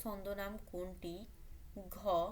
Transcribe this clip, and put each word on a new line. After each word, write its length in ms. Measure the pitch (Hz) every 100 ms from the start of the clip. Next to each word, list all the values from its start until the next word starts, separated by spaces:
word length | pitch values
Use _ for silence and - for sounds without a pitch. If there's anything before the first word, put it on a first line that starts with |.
ছন্দনাম 540 | 226 196 202 202 196 214 -
কোনটি? 600 | 180 185 180 170 180 233 - - - - 202 185
ঘ, 400 | - 202 170 185